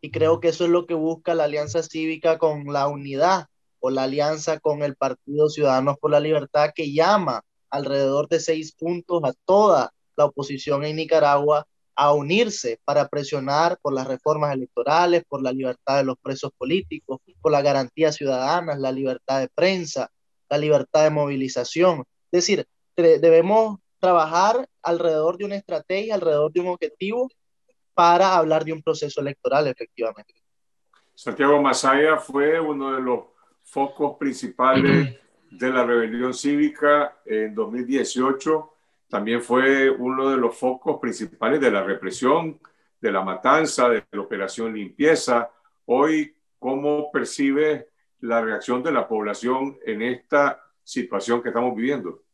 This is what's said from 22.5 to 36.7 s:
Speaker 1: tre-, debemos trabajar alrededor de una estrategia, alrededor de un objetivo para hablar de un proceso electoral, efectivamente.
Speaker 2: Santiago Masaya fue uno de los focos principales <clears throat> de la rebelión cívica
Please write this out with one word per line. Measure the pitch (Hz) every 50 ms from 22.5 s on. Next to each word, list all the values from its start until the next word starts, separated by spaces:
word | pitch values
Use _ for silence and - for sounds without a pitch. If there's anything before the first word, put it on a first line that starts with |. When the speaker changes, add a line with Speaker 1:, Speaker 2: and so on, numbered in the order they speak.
| 202 165 - _ _ _ _ _ _
Speaker 1:
tre-, | - 170 165 160 -
debemos | 156 165 160 165 165 185 208 220 226 220 208 196 _ _ _ _
trabajar | - 185 180 175 156 156 160 170 185 208 226 240 262 - _ _ -
alrededor | 156 170 170 170 170 160 156 156 165 180 175
de | 202
una | 202 196
estrategia, | 202 202 - 175 156 151 _ 180 196 214 226 220
alrededor | 196 175 165 151 147 151 156 151
de | 180
un | 175 185
objetivo | 180 175 - 151 - _ 185 196 220 240 254 262 _ _ _ _ _ _ _ _ _ _ _ _ _
para | - 175 170 175 175 190 190 190
hablar | 180 160 156 160 156 160
de | 156 160
un | 160 151
proceso | 165 156 156 - 143 - -
electoral, | 143 139 139 _ _ 123 127 139 151 139
efectivamente. | 127 _ 120 - _ - 117 113 - - 104 _ _ _ _ _ _ _ _ _ _ _ _ _ _ _ _ _ _
Speaker 2:
Santiago | _ - 127 113 - 143 139 143 147 143
Masaya | 139 123 - - 135 135 143 147 156 156
fue | 156 - - 135 135 143 151 156 165
uno | 165 151 147 139 135 135 135
de | 131
los | 131 127 123 113 - _ _ _ _ _ _ _ _
focos | _ - - 139 - - - 151 139 - -
principales | 151 139 127 - - 117 - _ 123 131 131 135 135 - 151 165 156 131 120 - _ _ _
<clears throat> | _ _ _
de | - - 123 127
la | 131 127 123
rebelión | 117 120 117 113 110 110 120 123 127 123
cívica | 127 - 143 147 147 151 147